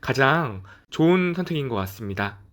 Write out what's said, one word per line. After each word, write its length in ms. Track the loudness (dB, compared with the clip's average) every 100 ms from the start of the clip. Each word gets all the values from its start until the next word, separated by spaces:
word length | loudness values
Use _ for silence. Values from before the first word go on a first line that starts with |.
가장 600 | -2 2 4 4 0 -6 -14 -20 _
좋은 440 | 2 4 4 2
선택인 340 | -2 -4 -4 -2
것 60 | -2
같습니다. 600 | -4 -6 -8 -4 -4 -6 -20